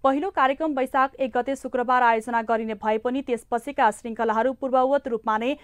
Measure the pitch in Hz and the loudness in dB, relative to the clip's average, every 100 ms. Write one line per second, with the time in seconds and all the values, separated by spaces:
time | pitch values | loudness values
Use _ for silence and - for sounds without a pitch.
0 | 269 269 370 - 262 269 320 262 262 269 | 2 2 -2 0 2 2 -2 -2 -2 0
1 | 269 - 262 247 240 269 254 254 240 254 | 0 0 -2 -2 -2 -4 -4 -4 2 4
2 | 240 226 220 233 220 226 220 214 220 220 | 4 2 0 -4 0 -2 -2 -4 -2 -2
3 | 247 254 277 233 - 240 262 277 233 208 | -2 -4 -4 -6 -2 -4 -4 2 2 2
4 | 233 220 220 220 240 262 269 254 262 285 | -10 -4 0 2 0 -2 0 2 2 0
5 | 277 226 226 214 233 294 | -2 -6 -2 -2 -2 -6